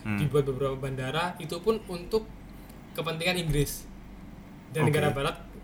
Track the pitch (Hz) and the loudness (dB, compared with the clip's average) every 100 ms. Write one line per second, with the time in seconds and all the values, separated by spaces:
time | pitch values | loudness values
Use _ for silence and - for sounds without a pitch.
0 | 110 104 143 147 139 127 135 135 135 131 | -2 2 4 4 4 2 0 0 -4 -2
1 | 131 151 175 180 - 175 208 220 - 170 | -2 0 -2 -2 -6 -2 2 2 0 -8
2 | 175 220 214 - - - - - - - | 0 0 0 -14 -14 -14 -14 -16 -10 -4
3 | 156 160 175 180 165 143 139 - - - | -2 0 2 2 4 4 2 0 -10 -14
4 | - - - - - - - 156 151 147 | -14 -14 -14 -16 -16 -16 -4 4 6 6
5 | 147 139 143 - - - | 4 4 0 -2 -10 -10